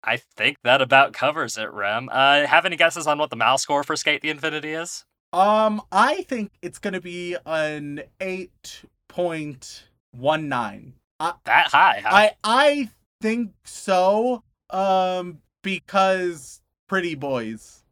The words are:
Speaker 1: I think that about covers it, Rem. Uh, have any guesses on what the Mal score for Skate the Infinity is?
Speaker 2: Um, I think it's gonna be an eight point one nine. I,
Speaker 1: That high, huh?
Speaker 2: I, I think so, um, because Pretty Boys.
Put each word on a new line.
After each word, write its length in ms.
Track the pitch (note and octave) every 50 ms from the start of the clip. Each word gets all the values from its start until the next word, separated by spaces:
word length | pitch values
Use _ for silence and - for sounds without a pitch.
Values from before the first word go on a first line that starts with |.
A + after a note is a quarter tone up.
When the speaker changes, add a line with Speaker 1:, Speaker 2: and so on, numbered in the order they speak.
| -
Speaker 1:
I 140 | A2 A#2 A#2+
think 400 | - _ _ - G#2+ B2+ C#3 - -
that 180 | A#2+ B2+ C#3
about 300 | C3+ B2+ C3+ C3+ C#3 -
covers 460 | - - - D3 D3+ D#3+ C#3+ A2+ - A2+
it, 120 | A2 F#2+ -
Rem. 340 | G#2 G2+ G2+ G#2+ A#2 B2+ B2+
Uh, 360 | - C3 C3+ C#3 C#3+ C#3+ D3
have 200 | C#3+ D3 E3 E3+
any 120 | F#3 E3+ D3
guesses 300 | E3+ E3 - F3 D#3 D#3
on 100 | D3 D3
what 120 | D3+ D3
the 60 | A#2+
Mal 220 | A2+ A2+ A2+ C3 C3+
score 260 | - - D3 C#3+ D3
for 140 | - D#3 D3
Skate 240 | - D#3 D3+ -
the 80 | - D#3
Infinity 420 | D#3 C#3+ C#3 D#3+ D3+ D3+ C#3+ D#3
is? 320 | D#3 D#3+ E3+ F3 - - - _ _ _ _ _ -
Speaker 2:
Um, 480 | F3 F#3+ G#3 G#3+ G#3+ A3 G#3+ G#3+ G#3 - -
I 300 | - F#3+ A3+ C4+ D#4 G4 F4+
think 280 | - C4+ A#3 G#3 G3 _ _
it's 180 | - E3+ - -
gonna 220 | - G#3 F#3+ F#3
be 340 | F3 F3 F3 F3 F3 F3 F3 E3 -
an 580 | D3+ D#3+ D#3+ D#3 D3+ D3+ D3+ D3 C#3+ C#3+ D3 - - _ -
eight 640 | F#3+ F#3+ F#3 F#3+ F#3 - _ _ - - - - - - _ _ _ _
point 760 | - - F3+ F3 E3 D#3+ D3+ D3 C#3 C3 - - - - - _ _ _ _ _
one 360 | - A#2+ B2+ C#3+ D#3 D#3 D#3 C#3+
nine. 460 | C3+ A#2+ A#2 G#2 G2+ G#2 - - - _ _ _ _ -
I, 140 | - G#3 - - -
Speaker 1:
That 240 | - A2+ D#3 E3+ -
high, 340 | - C#3+ - - G2+ G2+ G#2
huh? 40 | A2 F#3
Speaker 2:
I, 160 | G3+ G#3+ G#3+ - _ -
I 460 | G#3+ A3+ C4 D4 D4 C#4+ D4 C4 A3 - _ _ _ _ _
think 300 | - G#3+ A3+ A#3+ A#3+ G3+ - _ _
so, 800 | - - - - - F#3+ F3+ F#3 F#3 G3+ G#3+ A3+ B3 B3+ A3+ - _ _ _ _ -
um, 680 | - F#3+ F#3+ G3 F#3+ F#3+ F#3 F#3 F#3 F3+ F3+ F3 E3+ D3 _ _ _ _
because 1000 | - F#3+ F#3+ E3+ - - - G3 F#3+ F#3+ F#3+ F#3 F3+ F3 E3+ D3+ - - - - _ _ _ _ _ -
Pretty 280 | G3 F#3+ F3 F3 D#3+
Boys. 680 | C#3 C3+ C#3 C3+ B2 A2+ A2 A2+ G#2+ - - - _ _ _